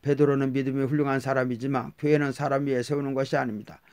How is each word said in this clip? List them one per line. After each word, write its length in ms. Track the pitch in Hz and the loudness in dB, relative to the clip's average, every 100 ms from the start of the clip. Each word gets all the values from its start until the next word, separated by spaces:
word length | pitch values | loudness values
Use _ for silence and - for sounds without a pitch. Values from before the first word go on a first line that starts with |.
베드로는 500 | 143 143 143 139 135 | -2 4 4 4 2
믿음이 320 | 131 135 135 | 0 -2 -2
훌륭한 340 | 135 147 139 135 | 0 0 0 0
사람이지만 720 | 127 135 127 120 135 135 131 - | 0 0 0 -2 -2 -2 -4 -4
교회는 340 | 147 151 143 | 2 2 2
사람 340 | 131 143 139 143 | -2 -2 0 0
위에 160 | 127 | -2
세우는 320 | 120 143 139 | -2 -2 -2
것이 240 | 135 135 143 | -2 -2 -2
아닙니다. 420 | 127 107 - 76 _ | -2 -6 -10 -20 _